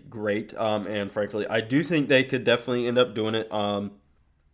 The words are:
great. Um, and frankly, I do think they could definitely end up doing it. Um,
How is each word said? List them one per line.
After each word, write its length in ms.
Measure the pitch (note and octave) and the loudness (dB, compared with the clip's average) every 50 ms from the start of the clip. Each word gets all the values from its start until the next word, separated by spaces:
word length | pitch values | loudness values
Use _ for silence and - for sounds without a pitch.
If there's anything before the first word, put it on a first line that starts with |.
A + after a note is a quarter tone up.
| - - | -12 -14
great. 440 | - A2 G#2+ G#2+ G#2 G#2+ A2 - - | -10 -4 -2 0 0 0 -2 -4 -4
Um, 320 | - A2+ A2 G#2+ G#2+ G2 | -2 0 0 0 -2 -2
and 240 | F2 G#2+ G#2 G2+ G2 | -4 -4 -4 -4 -4
frankly, 360 | - G#2+ G#2 G#2 A2+ G#2+ G#2 | -2 -4 -2 -2 -2 -4 -2
I 140 | - A2 A2+ | 0 0 -2
do 220 | A2+ A2+ B2+ D3 E3+ | 0 2 0 0 2
think 240 | F3 F3+ D3+ C#3 | 2 0 0 4
they 160 | B2 C#3+ C3 C3 | 4 4 4 4
could 200 | C3 - B2+ A2 | 2 -2 0 2
definitely 440 | A#2+ A#2 A#2+ - C3+ B2 B2 A#2+ | 2 2 2 2 0 -2 0 0
end 100 | A#2+ A#2+ | 2 4
up 160 | B2+ B2+ A#2+ G#2+ | 2 2 2 0
doing 220 | A2+ A2 A2 A2 | -2 -2 0 0
it. 140 | A2+ A2 - - | -2 -2 -2 -2
Um, 380 | G#2+ G#2 G#2 G2+ G2+ G2+ G2+ - - _ _ _ _ _ _ _ _ _ _ | -2 0 0 -2 -2 -4 -6 -10 -16 _ _ _ _ _ _ _ _ _ _